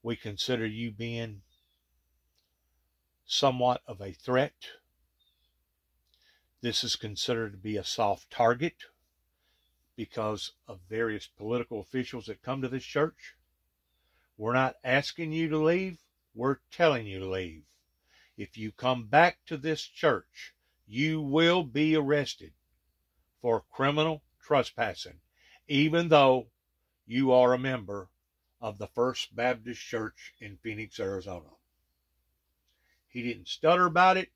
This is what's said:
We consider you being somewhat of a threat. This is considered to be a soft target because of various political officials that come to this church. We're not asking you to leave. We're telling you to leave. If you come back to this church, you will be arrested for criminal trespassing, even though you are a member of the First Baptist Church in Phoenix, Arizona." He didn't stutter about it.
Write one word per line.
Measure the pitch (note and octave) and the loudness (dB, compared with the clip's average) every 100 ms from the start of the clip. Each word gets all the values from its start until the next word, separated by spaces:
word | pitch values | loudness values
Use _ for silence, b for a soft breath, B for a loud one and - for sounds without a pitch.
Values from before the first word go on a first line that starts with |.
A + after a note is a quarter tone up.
We | A#2 A2 | -8 -8
consider | A2 G2+ - B2 A2 | -8 -8 -4 -2 -4
you | G#2+ A#2 | -6 -10
being | G#2 A#2 A#2 A2+ G#2 _ _ _ _ _ _ _ _ _ _ _ _ _ _ _ _ _ _ - | -8 -8 -6 -8 -12 _ _ _ _ _ _ _ _ _ _ _ _ _ _ _ _ _ _ -6
somewhat | - C#3 B2+ B2 B2 - | 2 2 2 0 0 -6
of | G2+ | -14
a | G2 | -12
threat. | F2 - B2+ D3 _ - - _ _ _ _ _ _ _ _ _ _ _ _ _ _ _ _ _ _ | -12 0 0 0 _ -20 -20 _ _ _ _ _ _ _ _ _ _ _ _ _ _ _ _ _ _
This | A#2+ A2 | -4 -4
is | A#2 - | -4 -6
considered | G#2+ G#2 - A#2 A2 | -8 -6 -4 -2 -4
to | G2 | -8
be | G#2 G#2 | -6 -6
a | F2+ | -6
soft | - G#2 G2 - | -2 0 -2 -6
target | - A#2 A#2+ E3 _ - _ _ _ _ _ _ _ _ _ _ - | 2 4 4 -2 _ -20 _ _ _ _ _ _ _ _ _ _ -12
because | G#2+ - G#2+ G#2 - _ - | -10 -4 -4 -4 -10 _ -20
of | G2 F2+ | -20 -10
various | A2 A2+ G#2+ - | -4 -4 -4 -12
political | _ G#2+ A#2+ A#2 A2 | _ -6 -4 -4 -10
officials | F#2+ C3 B2 B2+ A2 | -6 -6 -6 -10 -12
that | G2+ | -12
come | - C3+ | -8 -6
to | C3 | -6
this | B2+ | -8
church. | - C#3+ D#3 _ - _ _ _ _ _ _ _ _ _ _ - | -4 -2 -2 _ -20 _ _ _ _ _ _ _ _ _ _ -6
We're | G#2+ | 0
not | B2+ C3 - | 2 2 -2
asking | B2+ C3+ - - D#3+ | 0 0 0 -8 -6
you | D#3+ E3 | -4 -2
to | D#3 | 2
leave. | D#3 F3 F#3+ E3+ _ _ _ | 2 2 -2 -10 _ _ _
We're | A2 B2+ C3+ _ | -4 -2 -2 _
telling | - E3+ C3 G#2+ | 2 2 2 -4
you | F#2+ | -8
to | F#2+ | -4
leave. | F#2+ F2+ D#2+ _ _ _ _ b b b - | -4 -6 -12 _ _ _ _ b b b -16
If | G2+ - | -16 -10
you | G#2+ | -12
come | - B2+ B2 A2 | -4 -2 -2 2
back | C#3 F3 - - | 4 4 2 -12
to | D#3 | -8
this | D3+ D#3 | -6 -6
church, | - - D#3+ G#2 _ - - _ _ _ _ | -8 0 2 2 _ -20 -20 _ _ _ _
you | A2 D#3 D#3+ | -2 -2 -2
will | C#3+ D3+ E3+ F3+ | 0 4 4 4
be | D3 B2+ D#3 D#3 | 0 0 2 2
arrested | C#3 D3 C3+ - D#2+ _ _ _ _ _ _ _ _ _ | 2 0 0 -10 -18 _ _ _ _ _ _ _ _ _
for | B2 A2 _ | 0 0 _
criminal | - C#3 D3 D#3 D3+ _ _ | 0 0 2 0 -2 _ _
trespassing, | - C#3+ A#2 - A2 - F2+ E2 _ b b b - | 0 2 2 -4 -6 -6 -16 -18 _ b b b -2
even | C#3+ D3+ E3 E3+ | 0 2 2 6
though | D3+ C3+ C3 A#2 _ _ _ _ _ - | 8 8 4 0 _ _ _ _ _ -6
you | A#2+ C3+ | 0 6
are | B2+ B2 | 8 8
a | B2+ | 4
member | C3 B2+ F#2+ G2+ F#2+ _ _ _ _ _ | 0 -4 -6 -10 -12 _ _ _ _ _
of | A2+ G2+ | -10 -8
the | G#2 | -8
First | - B2 B2 - G#2 | 0 0 0 -8 -2
Baptist | B2 A#2+ A2+ A#2 | -2 -2 -8 -14
Church | - A2 G#2+ _ - _ | -8 -6 -6 _ -20 _
in | G#2 G2 | -20 -12
Phoenix, | A2+ G#2 G#2 - | -10 -10 -12 -8
Arizona." | G2 G2 F#2+ F2 D#2+ _ _ _ _ _ _ _ _ _ _ _ _ _ _ _ _ | -6 -6 -10 -14 -16 _ _ _ _ _ _ _ _ _ _ _ _ _ _ _ _
He | B2 | -8
didn't | A#2+ G#2 - | -8 -8 -12
stutter | - D#3 F3+ F3+ | 0 2 4 4
about | E3 F#3 F#3+ | 6 6 4
it. | F3+ | -2